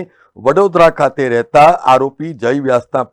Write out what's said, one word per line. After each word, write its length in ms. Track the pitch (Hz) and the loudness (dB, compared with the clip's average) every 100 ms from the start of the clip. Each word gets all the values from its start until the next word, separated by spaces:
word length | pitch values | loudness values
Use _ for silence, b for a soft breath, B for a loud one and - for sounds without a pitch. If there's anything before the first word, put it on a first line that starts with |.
| 180 b b - | -6 b b -6
વડોદરા 580 | 113 151 202 175 165 - | -2 0 0 2 2 2
ખાતે 260 | 139 139 131 | -4 -2 -4
રહેતા 320 | 117 117 147 151 175 - | -4 0 2 4 2 2
આરોપી 400 | 131 139 139 160 135 | 0 0 -8 -14 -6
જય 100 | 113 143 135 | -4 -4 -2
વ્યાસના 360 | 123 120 135 120 | -2 -4 -8 -6